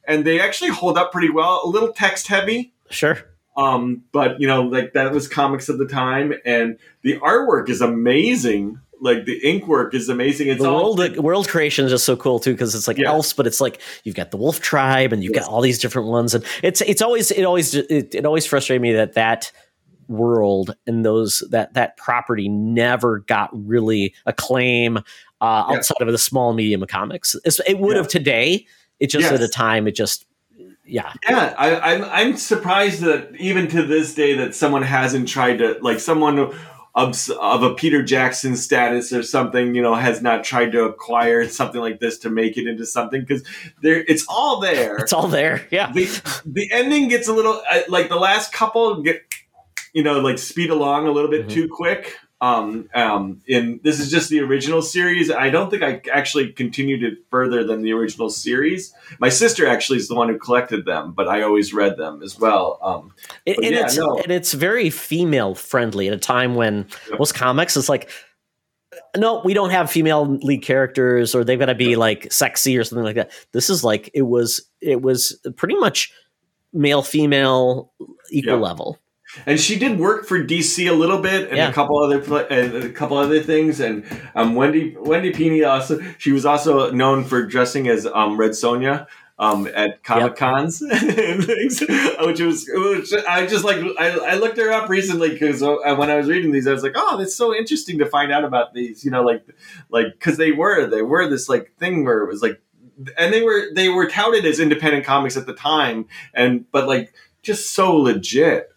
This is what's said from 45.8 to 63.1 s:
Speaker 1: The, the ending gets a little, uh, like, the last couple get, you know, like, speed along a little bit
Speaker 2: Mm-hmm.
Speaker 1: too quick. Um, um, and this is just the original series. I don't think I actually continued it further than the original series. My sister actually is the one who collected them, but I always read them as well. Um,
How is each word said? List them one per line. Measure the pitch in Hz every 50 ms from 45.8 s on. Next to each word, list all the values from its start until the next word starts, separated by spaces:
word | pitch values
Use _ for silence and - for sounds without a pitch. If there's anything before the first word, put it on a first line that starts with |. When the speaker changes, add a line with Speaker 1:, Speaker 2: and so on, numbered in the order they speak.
| 202 -
Speaker 1:
The, | 127 180 185 190 - - - - - - -
the | 160 131 202 202 202
ending | 214 240 247 277 294 294 277 240
gets | 240 233 233
a | 220 220
little, | 220 220 220 214 - - -
uh, | - - - 175
like, | 180 - 233 -
the | 170
last | 175 185 190 202 214 208 -
couple | - - 226 208 220 226 233 220 202 165
get, | 143 160 165 - _ _ - - _ _ _ - _ _ _ - - -
you | _ 160
know, | 147 147 143 139
like, | 135 135 123 127
speed | - - - 170 170 156
along | 160 151 143 143 143 147 151
a | 156
little | 143 147 147 147
bit | 151 156 - 107
Speaker 2:
Mm-hmm. | 117
Speaker 1:
too | 160 165 160
quick. | - - 175 170 196 180 - - - - _ _ _ _
Um, | 127 123 120 113 104 107 107 113 107 - -
um, | 120 117 110 104 101 98 95 95 - _ -
and | 127 123 117 117 120 -
this | - 151 151 143
is | 147 135
just | 160 160 151 -
the | 156 151
original | 139 131 135 135 123 147 160 165
series. | 156 - - 180 180 180 175 175 160 160
I | 156 131 135 139
don't | 139 170 196 185
think | 208 196
I | 165 139 120 - - 123
actually | 131 143 139 - - 147 135 113
continued | - - 127 117 - 135 135 139 139 117
it | 120 113 104 - _ _
further | - 127 127 127 123 120 110
than | 107 110 110
the | 110 113 110
original | 113 113 104 - - 113 104
series. | - - - 117 123 127 147 160 185 185 - - _ - - - - -
My | 131 131
sister | 131 - 226 226 226 - 160
actually | 135 127 117 - - 135 117
is | 104 104
the | 120
one | 120 117 113
who | 110 -
collected | - 117 123 123 120 - 113 101 85
them, | 95 85 80 - 87 85
but | 95 98 -
I | 98 104
always | 107 107 104 104 101 101
read | 104 104 101 98 87
them | 78 78 78 76 73
as | 82 98 - -
well. | 110 110 104 95 - 80 - -
Um, | - 95 90 78 73 -